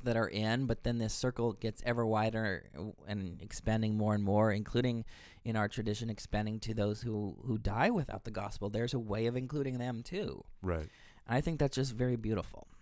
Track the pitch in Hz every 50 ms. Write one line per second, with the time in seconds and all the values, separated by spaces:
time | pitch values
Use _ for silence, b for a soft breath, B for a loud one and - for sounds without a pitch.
0 | - 123 117 113 113 - - 104 107 110 117 127 135 117 113 - - 123 120 117
1 | 110 110 - - - 127 123 - 117 117 98 - - 110 107 - - 120 120 120
2 | 117 110 110 107 110 110 110 113 110 104 92 73 - - - 73 92 107 - -
3 | - 87 104 104 95 87 90 - - 107 - - - 110 110 110 110 107 107 107
4 | 104 107 107 104 101 98 101 104 110 110 98 104 104 - - 123 123 127 117 113
5 | 110 B B B B B B B B 117 113 110 104 104 - 110 107 107 104 110
6 | 120 113 107 - - - - 104 107 107 110 110 - 110 107 113 101 104 107 107
7 | 117 117 110 104 104 98 - - - 113 107 107 - 101 101 113 147 214 247 185
8 | 139 - 101 - - 113 107 95 101 92 - - 104 101 101 110 117 120 - 123
9 | 113 107 101 110 113 117 120 127 131 131 147 147 139 131 127 123 123 123 117 113
10 | 117 - 180 196 208 - - - - - - - - 92 85 80 78 - B B
11 | B B B B B - 117 135 147 170 160 143 147 139 - 131 139 131 113 113
12 | 123 127 123 117 110 110 110 92 - - - - - - - -